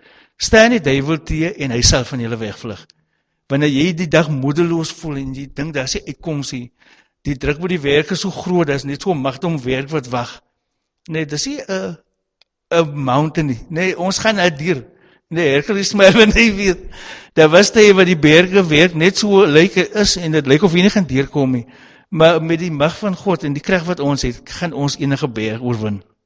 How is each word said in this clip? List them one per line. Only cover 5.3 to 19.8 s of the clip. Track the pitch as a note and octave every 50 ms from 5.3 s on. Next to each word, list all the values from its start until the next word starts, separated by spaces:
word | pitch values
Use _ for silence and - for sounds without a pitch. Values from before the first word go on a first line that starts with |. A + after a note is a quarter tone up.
| C3
jy | C3+ C#3+ C3 -
dink, | - C#3+ E3 C#3+
"Daar | C#3 B2+
is | B2+ -
nie | - - D3+
uitkoms | C#3 - - E3+ D#3 C#3+ C3+ -
nie," | C3+ B2 B2 B2 _ _ _ _ _ _ _ _ _ _
die | _ C#3+ C#3 C3
druk | - C#3 D3 D3+
by | F3 F3+
die | F#3 E3
werk | C#3 C#3 C#3+ D3+ D#3 -
is | D3 -
so | - F#3+
groot, | - - - F3 F3+ F3 E3 C#3+
daar | C#3
is | C#3 C#3+
net | C#3 C#3 C3+
so | - C3+
'n | F3 C#3
magte | C3 C#3 B2+ C3 - E3+
om | E3 C#3+
werk | A#2+ B2+ C3 C3 C#3 C#3+
wat | D#3+ D3+ B2+ B2
wag. | B2 A#2+ A#2+ - - - _ _ _ _ _ _ _ _ _ _ _ _ _ -
Nee, | D#3+ D#3 D#3
dis | C#3+ D3 D3 -
nie | C4+ D4 C#4
'n, | - - F#3+ F#3+ F#3+ F#3 E3 - _ _ _ _ _ _ _ _ _ _ _ _ _ _
'n | E3+ E3+ E3 D3 C#3+ D3 C3+
mountain | C3 B2 C#3+ D3+ D#3 - - D#3
nie. | C#3 B2 A#2+ - -
Nee, | D#3+ D#3+ F#3 F#3 F3 -
ons | F3 F#3+ F#3 -
gaan | - A3 G#3+ G3
uit | F3 F3+ D#3 C#3
deur. | D3+ F3+ E3+ B2+ A2+ - _ _ _ _ _ _ _ _
Nee, | D#3+ E3 E3+ C#3
Hercules, | C3+ C#3+ D3 - G#3 G3 G3 - -
<laughs> | G3+
maar | G3 F#3+ -
wat | - A3 G#3+ -
jy | - A#3 A3+ G3
weet, | G3 G3+ F#3+ F3 - - - - - - - - - - - _
daar | D#3+ D#3 D#3
was | D#3+ F#3 G#3 -
tye | - A#3 G#3+ G#3 G3
wat | F#3 F#3
die | F3+ F#3 D3+
berge | D3 D3 D#3 E3+ F3+ F#3 F#3 G3+ F#3
werk | D#3+ D3+ D3 F3 F#3 E3+
net | D3+ D#3+ F#3+ G3 -
so | A3 G#3 G3 G3 G#3
lyk | D#3 C#3+ D#3 F3 G3 -
is | F3+